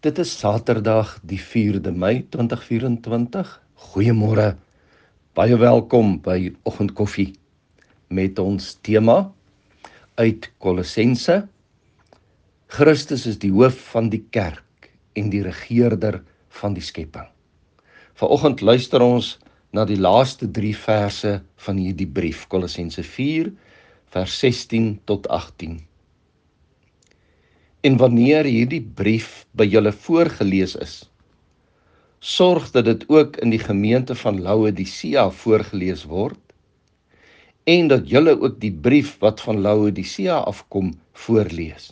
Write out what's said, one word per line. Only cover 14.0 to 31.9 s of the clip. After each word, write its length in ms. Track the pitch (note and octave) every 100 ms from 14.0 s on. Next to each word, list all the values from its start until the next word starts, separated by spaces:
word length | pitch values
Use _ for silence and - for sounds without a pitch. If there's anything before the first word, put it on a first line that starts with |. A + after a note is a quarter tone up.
| A2+
die 140 | G2+ - A#2
kerk 560 | F2+ D#2 _ _ _ _ _ -
en 160 | G#2
die 80 | G2+ F#2
regeerder 720 | F2+ - A#2 A#2+ G#2+ G#2+ F#2 - _ _ -
van 160 | G2+ F2+
die 80 |
skepping. 480 | E2 - D#2 - - _ _ _ _ _ _ _ _ _
Vanoggend 400 | - - D3 A#2+
luister 480 | G2+ B2+ B2 C3 B2
ons 300 | B2 A#2 - _ _ _
na 160 | G#2 G#2+
die 140 | G#2
laaste 500 | F#2 G#2+ C3 - A2+
drie 240 | G#2 G#2 G#2
verse 600 | - G#2+ G2+ - G#2 G2+ - _
van 160 | - G2
hierdie 320 | F#2 F2+ F#2
brief, 320 | C#2 E2+ D2+ -
Kolossense 560 | F#2+ F2+ - E2+ E2 E2
vier 460 | - C3+ D#3+ E3 G3 _ _ _ _ _
vers 240 | F2+ F#2 -
sestien 640 | C3 A#2 - A2+ A2+ G2+ -
tot 240 | G2+ -
agtien. 480 | F2 - _ E2 E2 D#2+ _ _ _ _ _ _ _ _ _ _ _ _ _ _ _ _ _ _ _
"En 140 | D3 B2+
wanneer 480 | B2+ A#2 B2 D3+ C#3+
hierdie 320 | A2+ B2 D#3+ G#2+ -
brief 500 | G#2+ A2+ - - _ -
by 60 | G#2+
julle 240 | A2 G#2
voorgelees 840 | G2+ - E3 E3+ - G2+ F#2+ F#2 -
is, 300 | - - - _ _ _ _ _ _ _ _